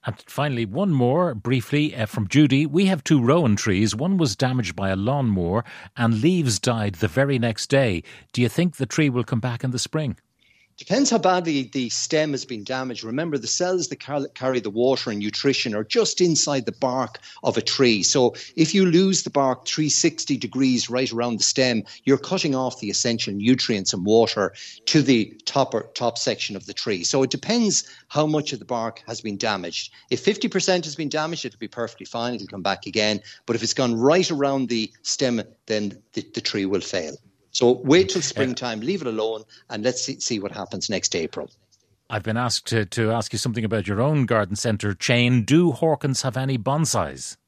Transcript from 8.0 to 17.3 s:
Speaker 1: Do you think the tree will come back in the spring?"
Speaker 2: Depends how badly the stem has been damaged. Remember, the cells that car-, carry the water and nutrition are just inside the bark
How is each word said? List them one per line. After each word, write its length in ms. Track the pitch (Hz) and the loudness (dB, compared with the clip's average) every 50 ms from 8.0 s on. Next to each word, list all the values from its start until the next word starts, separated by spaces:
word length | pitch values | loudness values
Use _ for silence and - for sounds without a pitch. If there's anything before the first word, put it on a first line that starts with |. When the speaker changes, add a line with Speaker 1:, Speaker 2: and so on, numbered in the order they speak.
| - - - - - _ _ | -6 -8 -20 -20 -20 _ _
Speaker 1:
Do 100 | - 123 | 0 0
you 60 | 117 | 0
think 280 | - - 170 180 151 | 2 0 0 0 0
the 100 | - 135 | -4 -6
tree 240 | 113 - - 156 143 | -4 0 0 0 2
will 140 | 123 123 117 | 2 -2 -2
come 160 | - - 117 | -2 -4 -4
back 240 | 107 123 110 120 - | -2 -4 -6 -4 -6
in 80 | 131 123 | -4 -4
the 60 | 123 | -4
spring?" 360 | - - - 156 156 135 - - _ _ _ _ _ _ _ _ _ _ _ - | -6 -4 -4 -4 -4 -4 -6 -8 _ _ _ _ _ _ _ _ _ _ _ -20
Speaker 2:
Depends 320 | - - 185 254 285 - | -4 -2 2 2 2 4
how 80 | 233 226 | 2 4
badly 460 | - 185 185 180 175 165 156 139 131 | 4 4 2 2 2 0 -2 -2 -2
the 260 | 117 - 139 127 117 | -4 -4 -4 -4 -4
stem 420 | - - - - - 151 156 151 139 | -4 -6 -4 0 0 0 0 0 -2
has 140 | 123 - | -6 -6
been 180 | - 127 107 101 | -8 -10 -12 -8
damaged. 400 | - 131 131 131 127 120 104 - | -6 -6 -6 -6 -6 -8 -10 -8
Remember, 320 | 113 117 139 160 170 147 | -6 -6 -4 -4 -4 -4
the 100 | 135 113 | -4 -4
cells 420 | 110 - - 175 180 190 185 165 - | -4 -2 -2 0 0 0 -2 -2 -4
that 120 | 147 - | -8 -10
car-, 260 | - - 139 147 139 139 _ | -10 -6 -6 -6 -6 -6 _
carry 240 | - 127 131 131 123 | -6 -4 -2 -2 0
the 120 | 101 110 | -2 -4
water 400 | 98 113 123 131 135 120 - 127 | -2 2 2 2 2 2 -2 -4
and 100 | 107 104 | -4 -4
nutrition 540 | 101 104 - - - 139 135 - - 127 107 | -4 -4 -4 0 0 0 2 2 0 -2 -4
are 80 | 104 110 | -4 -4
just 360 | - - 240 214 - - - | -2 0 0 0 0 2 2
inside 440 | 180 175 160 - - - 143 135 117 | 2 2 4 2 0 0 -2 -2 -4
the 80 | 117 - | -4 -4
bark 480 | - - 127 123 131 127 110 - - - - | -2 -2 0 0 0 -4 -4 -6 -14 -20 -20